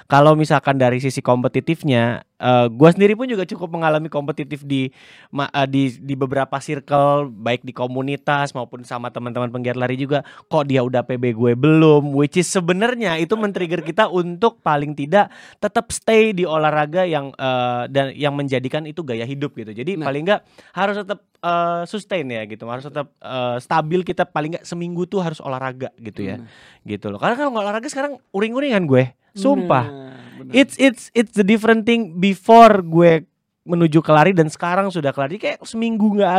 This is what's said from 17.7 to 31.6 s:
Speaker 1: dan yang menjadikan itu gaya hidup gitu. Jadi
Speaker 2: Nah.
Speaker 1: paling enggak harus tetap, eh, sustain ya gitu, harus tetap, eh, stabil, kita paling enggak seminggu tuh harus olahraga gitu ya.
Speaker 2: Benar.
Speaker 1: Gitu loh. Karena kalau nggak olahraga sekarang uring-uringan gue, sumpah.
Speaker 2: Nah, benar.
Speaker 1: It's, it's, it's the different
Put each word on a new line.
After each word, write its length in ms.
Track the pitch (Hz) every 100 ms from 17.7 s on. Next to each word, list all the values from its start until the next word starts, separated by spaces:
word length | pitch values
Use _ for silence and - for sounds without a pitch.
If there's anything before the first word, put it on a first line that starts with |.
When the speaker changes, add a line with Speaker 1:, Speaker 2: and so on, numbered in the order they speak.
| 123 123
Speaker 1:
dan 240 | 135 135
yang 180 | 120 143
menjadikan 520 | 143 143 127 127 151
itu 160 | 156 156
gaya 240 | 147 113
hidup 320 | 117 139 143 -
gitu. 160 | 107
Jadi 240 | 107 147 190
Speaker 2:
Nah. 100 | 139
Speaker 1:
paling 160 | 143
enggak 180 | 170 202 - - -
harus 260 | 175 196 202
tetap, 200 | 196 202 _ _
eh, 440 | 170 170 170 170
sustain 420 | 170 214 - 190 131
ya 180 | 117
gitu, 220 | 107 110 117
harus 180 | 123
tetap, 320 | 143 147 135 _
eh, 400 | - 127 123 120
stabil, 440 | - 165 156 180
kita 220 | 180 170
paling 280 | 175 156 151
enggak 140 | 170 -
seminggu 380 | 175 170 175
tuh 160 | 175 202
harus 200 | 170 156
olahraga 480 | 139 131 131 127 127 -
gitu 240 | 113 98
ya. 140 | 98 98
Speaker 2:
Benar. 160 | 113 - - _
Speaker 1:
Gitu 220 | - 101 107
loh. 80 | 101
Karena 180 | 165
kalau 160 | 240 285
nggak 140 | 226
olahraga 240 | 202 220 285
sekarang 320 | 269 285 269 _
uring-uringan 540 | 196 220 247 285 208
gue, 320 | 160 127 127 - _
sumpah. 520 | 302 294 - 175 135 120
Speaker 2:
Nah, 300 | 139 131 131 - -
benar. 140 | 131
Speaker 1:
It's, 220 | 233 277 -
it's, 320 | 269 233 -
it's 200 | 233 214
the 100 | 196
different 420 | 196 226